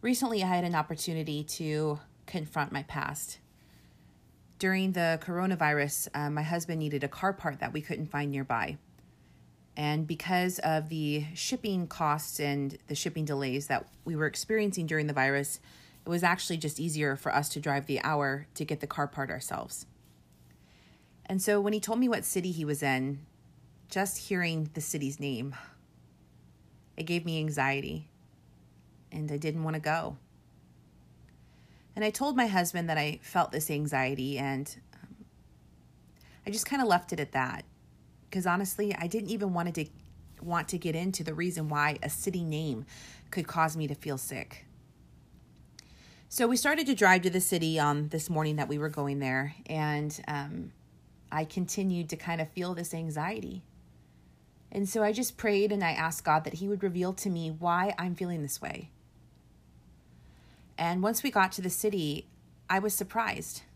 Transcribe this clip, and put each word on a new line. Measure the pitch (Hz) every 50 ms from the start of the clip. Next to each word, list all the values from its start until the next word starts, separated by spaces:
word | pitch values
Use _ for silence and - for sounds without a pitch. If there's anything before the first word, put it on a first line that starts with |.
Recently, | - 233 254 240 262 247 226 208 190
I | 185
had | 185 180 175
an | 175 175
opportunity | 156 151 - 160 156 - - 165 160 156 160 151 147 151
to | 156 - - 165 156 151 151 156 156 147 147 - - - - - -
confront | - 185 156 151 - 160 143 -
my | - 147 147
past. | - - 147 - - 147 - - - - - - - - - - - - - - - - - - - - - - - - - - - - -
During | - 190 190 190 190 190
the | 185 180 170 165 165 160
coronavirus, | - - 175 175 185 190 190 165 165 151 147 147 143 143 - - - - -
uh, | 143 147 147
my | 151 151 151
husband | 156 170 170 165 - 170 160
needed | 156 151 151 139 139
a | 139
car | - - - 196 196
part | 196 - 165 139 -
that | - 117 -
we | 151
couldn't | 147 - 117 - 156 151
find | - 147 147 143
nearby. | 139 135 135 - 123 117 95 - - 147 - - - - - - - _ - - - - - - - _ - - -
And | - 151 147 151 156 160
because | 151 170 156 - 170 185 180 180 185 180 -
of | - 156 160 156 160 156
the | 165 156 151 147 147 151 147 156 170
shipping | - - - 254 254 - 220 196 185 175 156
costs | - - 165 151 147 151 151 - - -
and | 151 143 143 143 139 139 - - -
the | - 151
shipping | - - 175 151 160 156
delays | 147 147 139 139 131 127 139 143
that | - 135 - - - - - -
we | - 170
were | 151 156 151
experiencing | - - - - 220 220 208 202 190 190 165
during | 151 160 156 151 151
the | 147
virus, | 143 131 135 139 139 139 143 - - - - - - - - - - -
it | -
was | - 175
actually | 175 175 175 185 - - 180 160
just | 156 151 143 -
easier | 151 170 151 156 151 143 135
for | 139 - - -
us | 143 147 -
to | - 147
drive | 147 - 139 139 143 151
the | 143 127
hour | - 147 156 147 143 135 135 139 147 - -
to | - 151
get | 147 156 147
the | -
car | - - - 147 147
part | - - 139 -
ourselves. | - - - - - 69 60 - - - - - - - - - - - - _ - - - - - - - - - - - - - - - _ - - - -
And | 196 190
so | 185 - 208 208
when | 202 208 214
he | 214
told | 190 - 226 233
me | 254 247
what | 233 196 -
city | - - 190 175 185
he | 175 160 156
was | 147 147 139 151
in, | 139 135 131 131 135 143 139 147 - _ - - - - - - - - - - -
just | - 190 196 190 - - - -
hearing | 202 180 175 170 160 160 156 151 -
the | 160
city's | 151 - - 156 143 135 139 -
name, | 143 143 131 113 123 139 135 - - - - - - _ _ - - - - - - - - - - - - - - - - - - - -
it | - 160 160
gave | 175 175 165
me | 170 160 160
anxiety, | 156 156 147 143 135 139 139 139 - - - 156 151 - _ - - - - _ - - - - - - - - - - - - - -
and | - 160 151 147
I | 147 143
didn't | 151 160 151 165 160
want | 160 156
to | 156
go. | 151 151 156 165 160 - 143 135 - _ - - - - - - - - - - - - - - - - - - - - - - - - - - - - - - - - -
And | - 214
I | 214
told | 214 - 262 294 277 254
my | 240
husband | 220 196 185 175 170 - 180 165 165
that | 160 156
I | 147 151 156 - -
felt | - - 180 165 -
this | - 151 147 -
anxiety, | 156 143 151 147 143 135 131 127 139 127 127 135 143 131
and, | 139 139 135 131 143 - - - - - -
um, | - - - - - - - _ - - - - - - - - - - - - - - - - - - - - - -
I | -
just | 202 220 - -
kinda | 277 285 254
left | 226 180 175 175 -
it | 185 160
at | 147 -
that. | - 135 131 127 - - - - - _ - - - - - - - - - -
'Cause | - 190 175
honestly, | 180 175 185 202 185 - - 208 208 190
I | - 170 170
didn't | 175 226 208 170
even | 214 214 202 196
wanted | 180 175 170 175 165
to, | - 151 151 - - - - - - - - - - -
want | 170 170 170 160 -
to | - 175
get | - 170 156
into | 160 175 190 190 - 165
the | 165 156
reason | 156 175 180 175 170 156 151
why | 147 147 147 151 151 139 -
a | 147
city | - - - 202 190 185 170
name | 160 156 151 160 156 127 110 135 - - - - - - - - -
could | - 190 160 -
cause | - 170 160 160 156
me | 160 156 143
to | 143
feel | - - 151 139 131
sick. | - - 139 120 69 - - - - - - - - - - - - - - - - - - - - - - - - - - - - - - - - - - - - -
So | - - 247 233
we | 254
started | 240 - 294 302 311 320
to | 247 269
drive | 196 208 190 185 185 175
to | 185
the | 175 185
city | 180 - - 175 165 160 160 156
on | 147 147 147 147 151 151
this | - 160 151 -
morning | 175 156 156 151 151 151
that | 143 -
we | 147 147
were | 147 156
going | 151 151 143 143 139 143
there, | 139 131 131 131 139 143 156 - -
and, | - 156 156 151 151 151 147 147 151 147 - - -
um, | 147 143 139 147 165 170 175 - - - - - - - - - - - - -
I | - 156 160
continued | 156 - 190 180 - - - 190 190 180 175 170 156
to | -
kind | 156 - 175 170 165
of | 160 156
feel | - - 175 180 180
this | 170 170 170 -
anxiety. | 165 165 160 147 151 151 180 220 220 - - - 185 - - - - - - - - - - - - - - - _ - - - - - -
And | - 196 202 190
so | - 226 214
I | 208
just | 220 226 254 - -
prayed | - - 220 208 196 202 208
and | 208 202 190
I | 165
asked | 160 - 160 165 160 - -
God | - 151 156 160
that | 151 -
he | 160 190 196
would | 208 196 196
reveal | 196 170 180 180 180 185
to | 185 - 202
me | 180 165 165 160
why | 160 156 175 175 170 175 185 202 190 -
I'm | 170 180 175
feeling | - 190 175 170 165
this | 143 139 - -
way. | - - - - - - - - - - - - - - - - - - - - - - - - - - - - - - - - - - - - - - - - - - - -
And | 160 170 175 180 185
once | 214 226 226 -
we | 285
got | - 208 190 185 -
to | -
the | 185 180
city, | 175 - - 214 196 190 160 147 143 - - - - - - - - - - -
I | 185 190
was | 196 214 196
surprised. | - 202 185 - 220 226 208 - - 160 - - - - - -